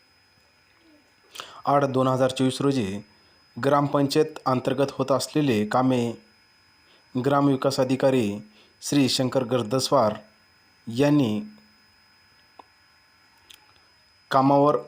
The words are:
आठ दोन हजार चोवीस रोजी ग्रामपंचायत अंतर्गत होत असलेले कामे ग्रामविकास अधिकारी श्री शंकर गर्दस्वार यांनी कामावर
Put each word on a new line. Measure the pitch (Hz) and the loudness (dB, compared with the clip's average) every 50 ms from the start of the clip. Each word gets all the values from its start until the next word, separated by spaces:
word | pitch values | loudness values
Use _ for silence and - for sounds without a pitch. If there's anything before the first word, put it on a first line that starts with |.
| _ _ _ _ _ _ _ _ _ _ _ _ _ _ _ _ _ 320 _ _ _ _ _ _ _ _ - - - - - - - | _ _ _ _ _ _ _ _ _ _ _ _ _ _ _ _ _ _ _ _ _ _ _ _ _ _ -18 -18 -18 -18 -16 -8 -2
आठ | 135 143 143 139 | 0 2 2 2
दोन | 127 123 131 131 | 0 0 0 0
हजार | 131 131 127 135 127 | 2 2 2 0 0
चोवीस | 131 - 131 131 127 - | 0 0 -2 0 0 0
रोजी | 135 143 135 131 107 95 98 101 - _ _ _ _ _ _ _ _ _ - 120 120 | 0 0 0 0 -2 -4 -6 -10 -12 _ _ _ _ _ _ _ _ _ -10 -4 -2
ग्रामपंचायत | 139 143 143 143 139 147 143 139 135 - 156 151 151 - - - | 2 2 2 2 0 0 0 0 0 0 0 0 -2 -4 -6 -2
अंतर्गत | 127 127 123 - 135 131 131 139 135 | -2 -2 0 -2 -2 -2 -2 -2 -4
होत | - - 131 131 | -4 -4 -2 -2
असलेले | 135 127 - - - 156 147 135 113 104 107 | -2 -2 -2 -4 -4 -2 0 0 0 0 0
कामे | 107 - 123 127 131 127 123 117 117 107 - - _ _ _ _ _ _ _ _ _ _ _ _ _ _ _ _ _ - 127 120 | 0 0 0 0 2 0 0 -2 -4 -6 -10 -16 _ _ _ _ _ _ _ _ _ _ _ _ _ _ _ _ _ -6 -4 -2
ग्रामविकास | 143 143 143 143 143 135 135 - 139 - - | 0 2 2 2 2 0 0 0 -2 0 0
अधिकारी | 131 123 131 127 139 135 131 127 110 101 101 104 - - _ _ _ _ _ - | 0 0 0 2 2 2 2 2 0 -2 -4 -8 -12 -16 _ _ _ _ _ -12
श्री | - - 143 143 135 120 | -6 -2 0 2 2 2
शंकर | - - 131 123 - 135 123 | 0 -2 -2 -2 -2 -2 -2
गर्दस्वार | 113 127 120 113 107 131 131 131 - 143 131 113 107 104 - - - _ _ _ _ _ _ _ _ _ _ - | -2 -2 -2 -2 -2 -2 -2 0 2 2 2 2 2 0 -4 -12 -20 _ _ _ _ _ _ _ _ _ _ -16
यांनी | 117 113 123 143 147 147 147 131 107 107 104 107 - - - _ _ _ _ _ _ _ _ _ _ _ _ _ _ _ _ _ _ _ - - _ _ _ _ _ _ _ _ _ _ _ _ _ _ _ _ - - - _ _ _ _ _ _ _ _ _ _ _ _ _ - | -8 -2 0 2 2 2 2 2 0 -2 -4 -6 -10 -16 -20 _ _ _ _ _ _ _ _ _ _ _ _ _ _ _ _ _ _ _ -20 -20 _ _ _ _ _ _ _ _ _ _ _ _ _ _ _ _ -20 -20 -20 _ _ _ _ _ _ _ _ _ _ _ _ _ -2
कामावर | - 135 131 139 143 143 143 147 147 - - | 0 2 4 4 4 6 4 4 2 0 -4